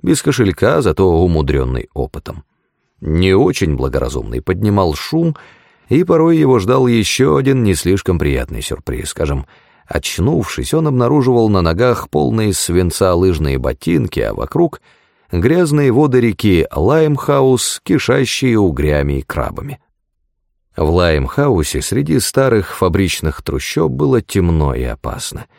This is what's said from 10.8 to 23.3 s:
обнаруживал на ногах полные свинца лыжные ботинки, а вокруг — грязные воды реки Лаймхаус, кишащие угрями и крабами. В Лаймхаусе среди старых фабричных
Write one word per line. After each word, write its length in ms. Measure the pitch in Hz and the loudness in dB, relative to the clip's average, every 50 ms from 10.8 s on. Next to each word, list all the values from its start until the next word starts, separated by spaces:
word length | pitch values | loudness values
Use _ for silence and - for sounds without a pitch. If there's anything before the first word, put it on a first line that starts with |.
| 156 | 0
обнаруживал 640 | 151 131 123 120 120 147 147 123 131 123 120 113 107 | 0 0 0 2 2 2 2 2 2 2 2 2 2
на 120 | 101 92 | 2 2
ногах 480 | 82 82 82 95 123 123 117 - - - | 2 0 0 2 2 0 0 -2 -4 -4
полные 440 | - 76 71 - 110 110 107 104 92 | -2 0 0 0 0 0 0 0 -2
свинца 600 | - - - 85 90 90 87 - - 98 92 87 | -2 -2 0 0 2 2 0 0 0 2 2 2
лыжные 420 | 87 92 92 85 73 76 69 67 | 4 2 2 2 0 0 -2 -2
ботинки, 640 | 65 64 65 - - - 160 175 147 110 - - - | -2 -2 -4 -6 -6 -4 -2 0 0 0 -2 -2 -4
а 140 | 55 53 52 | -4 -4 -4
вокруг — 460 | - 62 - - 160 170 160 - - _ _ _ _ _ _ _ _ _ _ | -6 -6 -4 0 0 0 0 -2 -6 _ _ _ _ _ _ _ _ _ _
грязные 600 | 85 85 92 127 165 180 175 147 147 147 143 131 | -2 0 2 2 2 2 2 2 2 2 2 2
воды 300 | 110 139 151 139 123 127 | 4 4 4 4 4 2
реки 460 | 117 113 92 - - 104 90 82 - - | 2 2 0 0 2 2 4 2 2 0
Лаймхаус, 1080 | - 71 82 117 151 160 160 151 143 135 - - 143 135 135 131 127 120 - - - - - | -2 0 0 2 2 2 2 2 0 0 0 0 2 2 4 2 2 2 0 -4 -8 -8 -2
кишащие 760 | - 170 131 - - 131 139 127 - - - 135 127 113 107 | 0 0 0 2 0 0 0 0 -2 -2 -2 0 0 2 2
угрями 600 | 101 87 71 67 73 76 73 73 69 71 69 67 | 2 2 0 0 0 0 0 0 0 0 -2 -4
и 20 | - | -6
крабами. 560 | - - 69 - - - - - 143 139 - _ _ _ _ _ _ _ _ _ _ _ _ _ _ _ _ _ _ _ | -6 -6 -6 -6 -6 -8 -10 -10 -12 -12 -16 _ _ _ _ _ _ _ _ _ _ _ _ _ _ _ _ _ _ _
В 140 | 87 80 76 | -2 -2 0
Лаймхаусе 920 | 85 90 87 85 78 73 65 - - 139 143 143 107 85 76 - - 65 | 2 2 2 2 2 0 0 -2 -2 0 0 2 2 0 0 -2 -4 -6
среди 380 | - - - 127 147 160 156 123 | -6 -4 -2 -2 -2 0 0 -2
старых 560 | - - - 139 135 131 113 104 90 - - | -2 0 0 0 2 2 2 0 0 -4 -4
фабричных 680 | - 95 90 80 95 98 85 - - 82 78 | -2 0 0 2 2 0 0 -2 -2 -4 -4